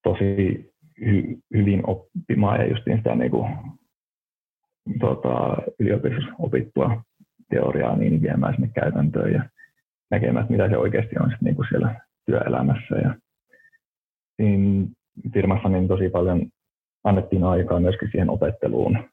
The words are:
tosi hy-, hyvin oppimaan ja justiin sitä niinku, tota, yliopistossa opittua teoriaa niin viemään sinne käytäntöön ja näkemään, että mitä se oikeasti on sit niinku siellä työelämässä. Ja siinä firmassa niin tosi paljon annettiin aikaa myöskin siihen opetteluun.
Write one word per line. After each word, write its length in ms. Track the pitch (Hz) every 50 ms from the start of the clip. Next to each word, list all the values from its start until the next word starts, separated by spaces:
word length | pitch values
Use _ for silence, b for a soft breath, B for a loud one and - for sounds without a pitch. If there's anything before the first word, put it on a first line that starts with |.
tosi 680 | - 90 90 - 98 98 98 101 98 92 - - - _ _ _ _ _ _ -
hy-, 380 | 113 117 101 95 - - - - _ _ -
hyvin 280 | 110 101 101 98 90 -
oppimaan 720 | - 95 - - _ _ 180 - - - - 104 98 - -
ja 80 | - -
justiin 280 | - 110 - - 117
sitä 180 | 110 110 - 58
niinku, 320 | 60 62 62 - 58 - - - - - - - _ _ _ _ _ _ _ _ _ _ _ _ _ _ _ _ _ _ _ _ _ _ - - 117
tota, 560 | - - - - - 64 62 - - - - - - - - -
yliopistossa 560 | - - 104 - - - 117 143 139 - - -
opittua 640 | - 113 113 64 58 - _ 67 67 - 110 113 113 _ _ _ - _ _ _ - _
teoriaa 460 | - - - 69 - - - 62 -
niin 260 | - - - - -
viemään 320 | - - - - - - -
sinne 160 | - - - -
käytäntöön 580 | - - 85 - - 73 76 - - - -
ja 160 | - - - - b b b b b b b _ _ _ _ _
näkemään, 320 | 104 107 113 120 120 117
että 100 | 107 110
mitä 160 | - 98 98 101
se 80 | -
oikeasti 420 | - - - - - 110 113 - -
on 120 | - -
sit 120 | - -
niinku 220 | - - - - - -
siellä 320 | - - - 113 113 - _ _ _ _ _
työelämässä. 680 | - - - - - 60 62 64 69 - - - - -
Ja 200 | - - - 110 - _ _ _ _ _ b b b b b b b _ _ _ _ _ _ _ _ _ _ _
siinä 500 | - 107 104 101 98 98 101 98 98 92 107 - _ _ _ _ - - 123
firmassa 360 | 110 104 95 95 95 98 - 98
niin 200 | 95 92 92 92
tosi 200 | 95 92 92 90
paljon 420 | 87 90 90 92 90 90 - - _ _ _ _ _ _ _ _ _ _ _
annettiin 400 | 107 98 95 - - 95 95 90
aikaa 360 | - 90 90 90 - 85 85
myöskin 280 | 87 90 101 - - 107
siihen 200 | - - 92 -
opetteluun. 680 | - - - 78 - - - - - - - - - 110 - -